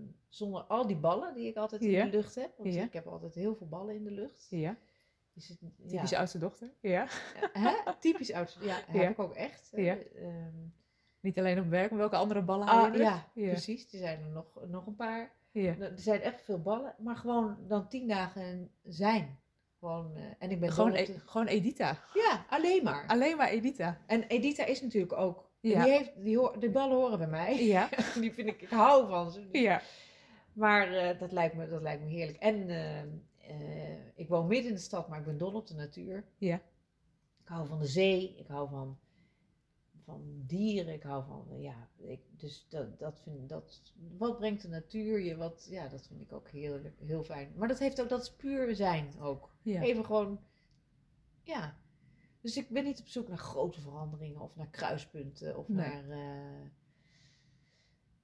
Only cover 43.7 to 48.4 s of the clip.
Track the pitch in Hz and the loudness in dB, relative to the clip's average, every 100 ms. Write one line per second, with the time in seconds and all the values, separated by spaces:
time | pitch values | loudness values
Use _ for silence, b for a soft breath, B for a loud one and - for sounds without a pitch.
43.7 | - _ - 170 175 233 - 214 208 175 | -20 _ -20 -20 -6 -4 -2 -4 -4 -8
44.7 | 165 160 220 214 214 175 160 165 165 - | -12 -8 -8 -2 -2 -2 -6 -8 -10 -14
45.7 | 185 139 135 - 147 143 143 - 143 147 | -12 -12 -14 -16 -20 -16 -16 -14 -10 -8
46.7 | 139 151 - 147 160 156 139 143 165 233 | -8 -10 -14 -6 -6 -6 -10 -12 -4 -2
47.7 | 254 277 269 240 247 247 - | 0 0 0 -2 -2 -4 -10